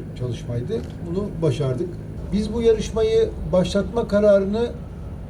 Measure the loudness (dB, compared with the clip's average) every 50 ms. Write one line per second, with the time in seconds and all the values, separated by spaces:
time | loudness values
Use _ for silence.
0 | -4 -6 -8 -6 -4 -4 -4 -6 -6 -6 -4 -4 -4 -4 -4 -4 -4 -6 -10 -8
1 | -6 -4 -4 -4 -4 -4 -4 0 0 0 2 0 0 -2 -2 -2 -4 -6 -6 -10
2 | -10 -10 -10 -8 -6 -2 -2 -2 -2 -2 0 2 4 4 4 4 2 -2 0 2
3 | 2 4 4 4 2 2 0 -4 -2 2 2 2 4 4 2 0 0 0 -2 -2
4 | 0 2 2 4 6 8 6 6 6 2 0 0 -2 -2 -4 -6 -10 -10 -10 -10
5 | -10 -10 -10 -10 -10